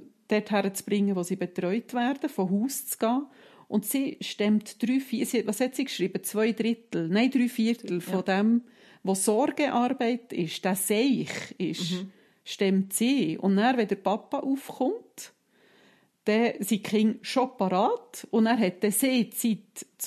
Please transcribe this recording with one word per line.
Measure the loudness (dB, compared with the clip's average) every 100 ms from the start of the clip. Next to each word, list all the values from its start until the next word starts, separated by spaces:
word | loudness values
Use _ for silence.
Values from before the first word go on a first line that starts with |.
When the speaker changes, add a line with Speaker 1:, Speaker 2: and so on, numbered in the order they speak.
| -6 _ -2
Speaker 1:
dorthin | -2 0 0 0 -2
zu | -2
bringen, | 0 2 0
wo |
sie | -2 -4
betreut | -6 -4 -2 -2 -4
werden, | -2 -2 -2 -4
von | -2 0
Haus | 0 -2 -4 -8
zu | -2
gehen. | 0 0 -4 -14 -20 -20 -4
Und | -4 -2
sie | -2 -2 -6
stemmt | -8 -2 2 2 -2 -4
drei, | 0 0
vier, | -2 -4 -2
sie, | -2 0
was | 0
hat | -2 -2
sie | -6
geschrieben? | -4 -4 -4
Zwei | -4 -2 0
Drittel, | 0 -2 -2 -4 -4 0
nein, | 2 2
drei | 2 0
Viertel | 2 0 0 -4 -6
Speaker 2:
Ja. |
Speaker 1:
von | -2 -2 0
dem, | 2 4 2 0 -18 -20 -8
was | -2 0 2
Sorgearbeit | 2 2 2 0 2 0 0 0 -2 -4
ist, | -4 -4 -2 -2
der | 0
Seich | 0 2 4 2 -2 -6 -10 -6
ist, | -4 -4 -4 -4
Speaker 2:
Mhm. | -8 -16 _ _
Speaker 1:
stemmt | -10 -2 2 2 2
sie. | 0 2 2 0 0
Und | 2 4
dann, | 4 2
wenn | 0
der | 0
Papa | -2 -2 -4 -4
aufkommt, | -2 -4 -4 -2 -2 -2 -8 -18 -18 _ _ _ _ _ _ _ _ _ 0
dann | 2 2 0
sind | -2
die | -2
Kinder | 0 2 2 0
schon | -2 0 0 0
parat | 0 2 2 0 -6 -18 0
und | 2 4
er | 4
hat | 2 2
dann | 0
sie | 2 2 2 0
Zeit, | 0 -2 -2 -6 -18 -18 -8